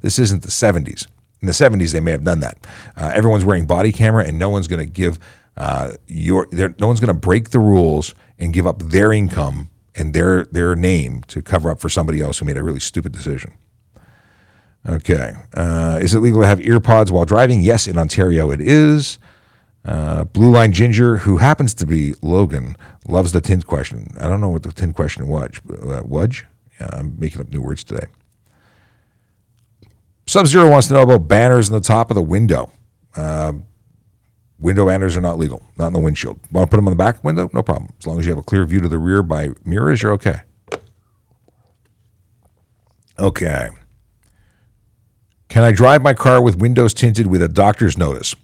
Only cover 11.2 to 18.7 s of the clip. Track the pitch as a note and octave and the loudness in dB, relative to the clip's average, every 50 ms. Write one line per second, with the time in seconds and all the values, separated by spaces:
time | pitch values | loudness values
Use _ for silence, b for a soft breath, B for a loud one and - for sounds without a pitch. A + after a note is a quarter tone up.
11.2 | - - - D#2 D#2 - - F2 D#2+ E2 D#2+ - - E2 - - D#2 D#2 D#2 D2+ | -12 -12 -12 -12 -8 -4 -4 -2 -2 -2 -4 -6 -6 -6 -4 -4 -4 -2 -2 -4
12.2 | D2+ C#2+ C#2 - D2+ D2 C#2+ C#2 D2+ E2 D2 C2+ - - - - E2 - - - | -4 -6 -6 -6 -6 -6 -6 -6 -6 -6 -8 -8 -10 -10 -8 -8 -8 -8 -10 -12
13.2 | - D2+ C#2 C2 - - - _ _ _ _ _ _ _ _ b b b b b | -10 -10 -10 -10 -10 -16 -20 _ _ _ _ _ _ _ _ b b b b b
14.2 | b b b b b b b b b b b b - - E2+ D#2+ - - E2+ D2+ | b b b b b b b b b b b b -10 -6 -6 -4 -2 -2 -2 -2
15.2 | B1+ A1+ A1 - - - - E2 E2 E2+ E2 E2 E2 E2 E2 D#2+ F#2+ F2 G2 A2+ | -2 -6 -10 -14 -18 -12 -8 -6 -4 -2 -2 -2 -2 -2 -2 -2 0 0 2 2
16.2 | A2+ A#2+ A2+ A2 G#2+ G2 G2+ F#2 - A2 A#2 A#2 - - A2+ A2 A2 F#2 F2+ F2+ | 2 4 4 4 4 4 4 2 2 2 2 2 4 4 4 4 4 4 2 0
17.2 | E2+ D#2+ - A2+ B2+ B2+ B2+ G#2+ E2+ G2+ A#2 A2 - G#2 F2 E2+ D#2+ D2+ - - | 2 2 2 2 4 4 4 2 2 2 2 2 0 -2 -2 -2 -2 -2 0 0
18.2 | F#2 F#2 E2+ D#2+ D#2 D2+ C#2+ D2 D2 G2 | 0 2 2 2 0 0 -2 -2 0 2